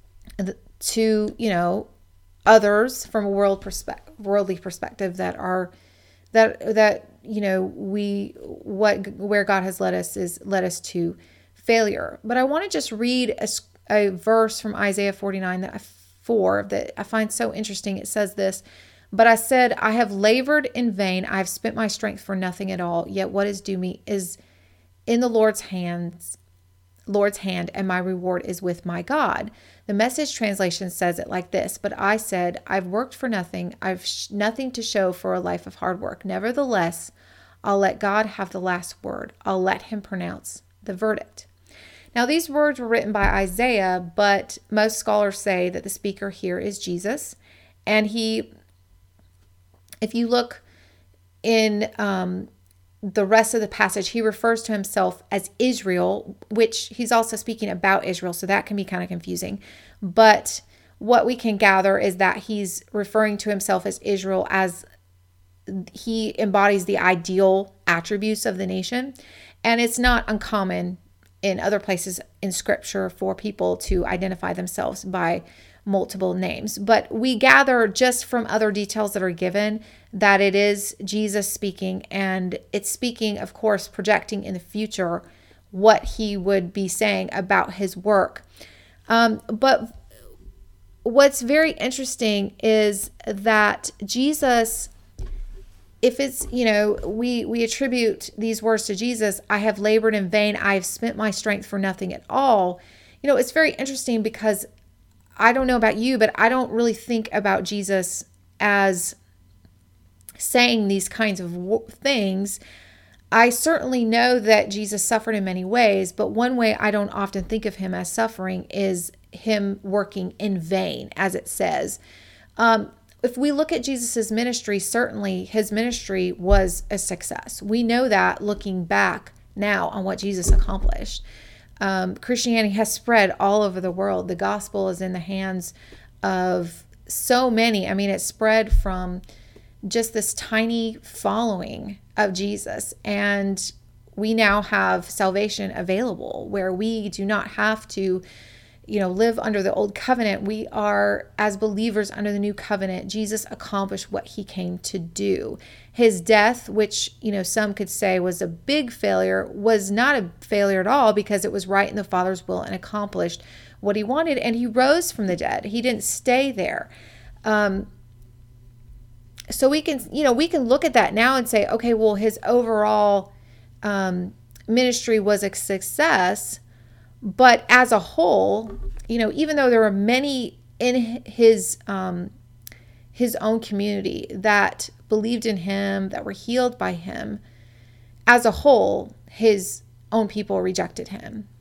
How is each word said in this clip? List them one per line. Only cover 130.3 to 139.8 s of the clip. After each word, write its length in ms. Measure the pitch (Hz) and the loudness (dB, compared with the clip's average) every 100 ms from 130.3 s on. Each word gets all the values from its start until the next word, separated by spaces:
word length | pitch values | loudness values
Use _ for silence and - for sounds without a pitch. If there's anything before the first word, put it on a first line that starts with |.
| 185 170 | -2 4
accomplished. 680 | - - 190 - - - - - - - - - - | 4 4 0 0 0 -6 -10 -14 -20 -20 -20 -18 -4
Um, 340 | 196 190 185 190 | -2 0 -2 -6
Christianity 580 | - 247 240 226 214 202 | -4 -2 2 2 2 2
has 180 | 214 | 0
spread 420 | - - 233 190 - | -2 2 4 4 2
all 220 | 196 208 | 2 4
over 200 | 208 185 | 2 0
the 100 | 180 | -4
world. 380 | 180 196 185 180 | -2 -2 -2 -4
The 60 | 175 | -2
gospel 520 | 196 208 - 202 190 | -2 -2 -6 -4 -4
is 140 | 175 | -4
in 100 | 185 | -6
the 80 | 185 | -6
hands 540 | 165 190 190 185 175 - - - - - | -6 -6 -4 -6 -8 -16 -20 -20 -20 -6
of 640 | 196 185 185 180 170 - - - - | -2 0 0 0 -4 -10 -20 -20 -10
so 440 | - - 247 254 | -6 0 2 2
many. 360 | 226 233 208 185 | 2 2 2 -2
I 60 | |
mean, 160 | 196 202 | -2 -2
it 120 | 185 | -2
spread 500 | - - 220 220 220 | -6 -2 2 4 4
from 500 | - 196 185 180 180 - - - - - - | 2 2 -4 -6 -8 -12 -20 -20 -20 -20 -12